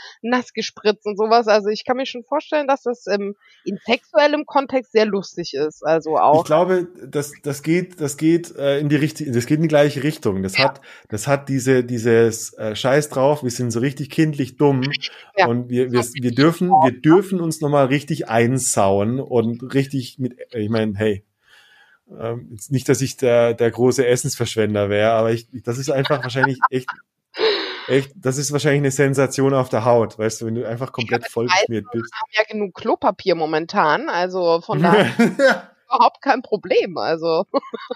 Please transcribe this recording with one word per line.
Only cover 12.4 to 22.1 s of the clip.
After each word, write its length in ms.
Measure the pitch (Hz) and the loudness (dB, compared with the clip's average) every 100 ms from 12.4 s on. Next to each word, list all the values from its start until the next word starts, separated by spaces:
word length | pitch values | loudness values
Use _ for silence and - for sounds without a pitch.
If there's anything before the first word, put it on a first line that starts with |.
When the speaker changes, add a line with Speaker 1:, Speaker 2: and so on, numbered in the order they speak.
| - - | -8 -10
Speaker 2:
äh, 180 | 110 104 | -8 -4
Scheiß 320 | 131 139 147 | 0 2 0
drauf, 340 | 131 135 147 | 0 2 2
wir 80 | 123 | -2
sind 200 | 120 123 | -4 -4
so 80 | 113 | -2
richtig 300 | 135 135 139 | -2 -4 -4
kindlich 480 | - 156 143 127 - | 0 0 0 -4 2
dumm 240 | 147 135 135 147 - - - 196 | 2 2 -2 -6 -10 -16 -6 0
Speaker 1:
Ja. 100 | 170 | 2
Speaker 2:
und 220 | 123 123 | 0 0
wir, 220 | 123 127 | 0 0
wir, 100 | 120 | 0
Speaker 1:
So 120 | 117 - | -2 -4
Speaker 2:
wir 160 | 123 113 | -2 4
dürfen, 340 | 151 165 180 | 4 4 2
wir 300 | 185 127 113 | 4 4 2
dürfen 380 | 151 175 190 185 | 4 4 4 -2
uns 220 | 165 156 | -4 -4
nochmal 240 | 147 143 131 | 0 2 2
richtig 420 | 143 135 147 - | 0 -2 -6 0
einsauen 960 | 113 117 131 - - 98 98 107 131 | 2 2 2 0 2 2 2 0 -2
und 520 | - 123 113 117 127 | -2 0 0 -4 -4
richtig 460 | 135 135 139 123 - | -2 -2 -4 -8 -6
mit, 160 | 127 - - | -8 -8 -12
ich 180 | 120 104 | -6 -2
mein, 260 | 113 110 101 | 0 -2 -2
hey, 280 | 110 101 - _ _ _ _ _ _ _ _ | -2 -2 -8 _ _ _ _ _ _ _ _